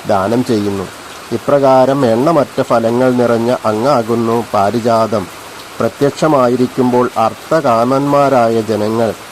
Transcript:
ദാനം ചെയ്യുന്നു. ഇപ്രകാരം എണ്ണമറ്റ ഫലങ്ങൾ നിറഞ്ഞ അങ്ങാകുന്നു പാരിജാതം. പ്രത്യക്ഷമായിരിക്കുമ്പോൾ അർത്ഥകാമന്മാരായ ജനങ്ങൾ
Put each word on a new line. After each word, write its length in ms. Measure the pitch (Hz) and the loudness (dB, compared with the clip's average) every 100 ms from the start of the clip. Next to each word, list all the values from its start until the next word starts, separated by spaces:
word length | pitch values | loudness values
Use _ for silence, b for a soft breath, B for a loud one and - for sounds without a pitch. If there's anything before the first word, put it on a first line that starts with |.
| - | -2
ദാനം 380 | 101 98 120 123 | 0 0 0 0
ചെയ്യുന്നു. 420 | 110 101 98 92 - - - - | 0 -2 -4 -6 -12 -18 -16 -8
ഇപ്രകാരം 720 | 117 - 143 135 131 127 139 123 | -6 0 2 4 4 4 2 2
എണ്ണമറ്റ 560 | 113 143 160 131 - | 2 2 0 0 -2
ഫലങ്ങൾ 520 | 127 120 113 120 127 | 0 0 0 2 2
നിറഞ്ഞ 420 | 123 120 117 117 123 110 | 2 2 2 0 -2 -2
അങ്ങാകുന്നു 800 | 107 127 135 110 117 113 117 110 | 0 0 0 0 -2 0 -2 -2
പാരിജാതം. 720 | 107 98 117 117 113 110 107 87 - - - - - | 0 0 0 0 0 0 -2 -6 -12 -20 -20 -14 -4
പ്രത്യക്ഷമായിരിക്കുമ്പോൾ 1300 | 113 - 143 - 160 143 123 123 123 - 127 123 120 - | -4 0 -2 0 2 2 2 2 0 0 0 2 0 0
അർത്ഥകാമന്മാരായ 1400 | 110 107 - 160 139 113 120 135 143 143 139 131 117 113 | -2 -2 -4 -2 2 2 2 0 2 2 4 4 2 0
ജനങ്ങൾ 520 | 107 104 107 113 113 92 - | 0 -2 -2 0 -2 -4 -10